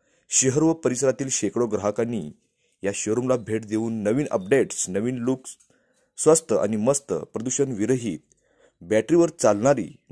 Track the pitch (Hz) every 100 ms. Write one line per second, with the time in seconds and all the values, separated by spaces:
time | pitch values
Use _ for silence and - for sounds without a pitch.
0 | _ _ - - 131 131 160 165 131 123
1 | 135 127 135 - 101 113 120 101 101 104
2 | 117 117 76 - _ _ _ _ 95 98
3 | - 113 123 127 104 110 107 107 113 113
4 | 104 123 151 - 92 135 92 - - 95
5 | 117 127 120 131 - - _ _ _ _
6 | _ - 156 156 - 107 104 110 113 143
7 | - 87 - - 120 - 135 107 110 131
8 | 117 78 _ _ _ _ _ _ 85 107
9 | - 170 170 - 113 104 123 135 78 -
10 | -